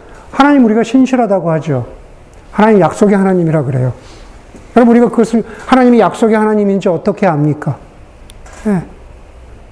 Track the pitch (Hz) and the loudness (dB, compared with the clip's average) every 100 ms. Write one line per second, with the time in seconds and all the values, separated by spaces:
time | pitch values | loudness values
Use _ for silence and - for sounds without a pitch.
0 | - - - - 277 285 233 214 226 262 | -20 -20 -18 0 2 4 2 2 0 0
1 | 254 254 226 190 165 160 151 135 117 - | 0 0 0 -2 -2 -4 -2 -6 -6 -14
2 | - - - - - - 220 208 160 - | -20 -20 -20 -20 -14 0 2 4 2 2
3 | 208 202 190 185 165 160 131 127 127 - | 0 2 0 0 0 -2 -2 -2 -4 -6
4 | - - - - - - - - 240 233 | -16 -20 -20 -20 -20 -20 -4 2 4 4
5 | 240 - 220 233 - - - 254 247 240 | 2 0 -2 -2 -6 -12 -2 2 4 4
6 | 180 - 226 214 214 214 202 196 202 165 | 2 0 0 0 0 0 0 -2 -2 -2
7 | - 196 190 151 151 147 - 120 - - | -4 -2 -2 0 -2 -2 -6 -10 -14 -20
8 | - - - - - - 214 190 - - | -20 -20 -20 -20 -20 -10 -4 -4 -6 -18
9 | - - - - - - - | -20 -20 -20 -20 -20 -20 -20